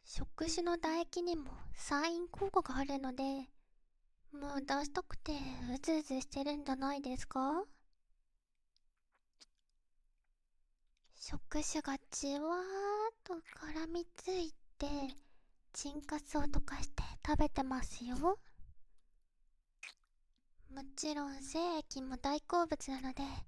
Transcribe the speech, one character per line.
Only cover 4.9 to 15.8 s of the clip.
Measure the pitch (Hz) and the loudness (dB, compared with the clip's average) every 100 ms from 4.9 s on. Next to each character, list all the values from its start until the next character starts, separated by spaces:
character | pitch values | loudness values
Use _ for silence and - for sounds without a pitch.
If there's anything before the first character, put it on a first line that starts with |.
た | 285 | -2
く | - - | -2 -2
て | - 294 269 254 247 | -2 -2 -4 -4 -4
う | 262 | -2
ず | 330 | 4
う | 311 | 4
ず | 302 262 | 4 -2
し | - | 0
て | 277 | -2
る | 285 | 0
ん | 294 | 0
じ | 285 | 0
ゃ | 262 | 2
な | 269 | 2
い | 285 | 0
で | 277 254 | 0 -2
す | - | -2
か？ | 262 269 320 427 - - _ _ _ _ _ _ _ _ _ _ _ _ _ _ _ - _ _ _ _ _ _ _ _ _ _ _ _ _ _ _ _ - | 0 2 2 0 -10 -20 _ _ _ _ _ _ _ _ _ _ _ _ _ _ _ -20 _ _ _ _ _ _ _ _ _ _ _ _ _ _ _ _ -14
触 | - - - - | -4 -2 2 0
手 | - 311 | 2 0
が | 285 277 - | -2 -4 -4
じ | - 285 | -6 -2
わ | 285 | -2
ー | |
っ | 311 349 370 392 403 415 440 - | 0 -2 -2 -2 -2 0 -2 -4
と | - | -10
絡 | 349 - - 311 311 320 | -10 -10 -12 -6 -4 -2
み | 339 339 - | -2 -4 -8
つ | - | -2
い | 370 330 - - - | 0 -2 -6 -16 -6
て、 | 285 285 269 - - - - - _ | -2 0 -2 -6 -16 -20 -20 -20 _
チ | - | -8